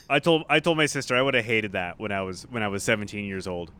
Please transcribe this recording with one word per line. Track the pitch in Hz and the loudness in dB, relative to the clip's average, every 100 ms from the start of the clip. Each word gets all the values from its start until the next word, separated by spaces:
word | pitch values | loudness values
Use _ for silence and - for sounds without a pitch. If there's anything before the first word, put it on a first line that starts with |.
| - | 0
I | 139 | 0
told, | 170 160 151 | 4 2 2
I | 151 | 2
told | 175 160 | 2 2
my | 147 | 2
sister | 143 - | 0 0
I | 127 | 2
would've | 139 127 | 4 2
hated | 110 113 107 | 2 0 0
that | 95 87 82 | -4 -4 -6
when | 110 | -4
I | 98 | -4
was, | 95 90 - | -4 -8 -8
when | 123 | -4
I | 104 | -2
was | 98 | -2
seventeen | 107 110 104 104 101 | 0 0 0 -8 -6
years | 95 92 | -6 -6
old. | 87 85 | -6 -8